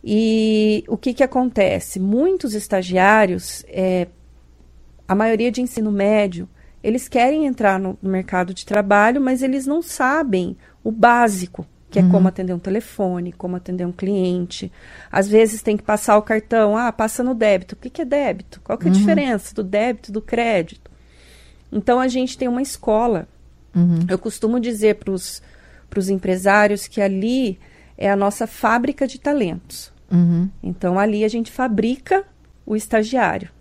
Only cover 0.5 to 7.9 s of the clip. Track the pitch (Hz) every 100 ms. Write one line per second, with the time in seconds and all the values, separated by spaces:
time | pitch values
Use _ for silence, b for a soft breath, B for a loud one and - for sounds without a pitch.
0.5 | 214 214 214 - 202 269 233 262 254 254
1.5 | 220 190 190 - 190 190 226 330 381 269
2.5 | 214 - 196 180 185 190 214 202 180 -
3.5 | - - - 185 185 175 _ - - _
4.5 | _ - - - - - 196 226 220 240
5.5 | 240 247 - 214 202 202 214 202 170 185
6.5 | b b b - 233 - 247 247 311 294
7.5 | 247 208 190 190